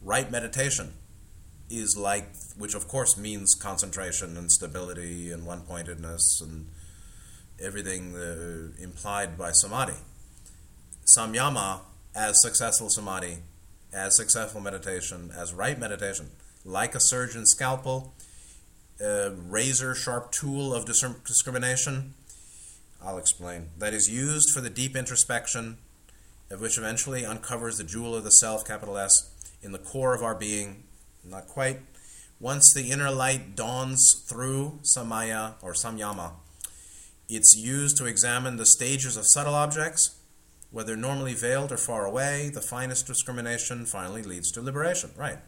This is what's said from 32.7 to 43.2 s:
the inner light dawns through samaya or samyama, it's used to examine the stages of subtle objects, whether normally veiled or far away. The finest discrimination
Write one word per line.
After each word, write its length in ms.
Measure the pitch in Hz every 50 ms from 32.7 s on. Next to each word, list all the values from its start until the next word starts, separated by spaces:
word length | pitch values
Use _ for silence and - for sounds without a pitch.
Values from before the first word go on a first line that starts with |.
| -
the 160 | 139 131 120
inner 200 | 135 143 143 139
light 440 | 135 131 131 135 135 131 - - 101
dawns 680 | - 113 117 123 127 131 131 131 127 - - - - - -
through 520 | - 117 127 131 135 135 139 151 151 147
samaya 720 | 147 - - 131 120 113 113 110 113 113 113 110 110 110 110 -
or 100 | - 90
samyama, 600 | 87 - - 113 113 107 104 104 104 95 85 85 82 82 - - - - - - - - - - - - - - - - - -
it's 280 | 113 110 107 - -
used 400 | 110 110 120 131 143 143 143 143
to 100 | 139 131
examine 500 | 120 113 101 123 120 120 123 127 131 123
the 100 | 113 110
stages 500 | - - - 123 123 139 135 131 127 117
of 100 | 110 101
subtle 280 | - - 143 143 147 147
objects, 600 | 147 147 147 147 156 156 165 156 - - - - - - - - - _ - - _ - _
whether 240 | - 113 110 113 110
normally 380 | 110 120 131 139 139 135 127 120
veiled 360 | - 117 120 131 139 143 139
or 60 | 131
far 280 | 110 - - 117 107 101
away. 460 | 98 104 127 139 143 143 143 147 147
The 80 | 143 110
finest 460 | - - 123 123 127 127 127 - -
discrimination 800 | - 131 -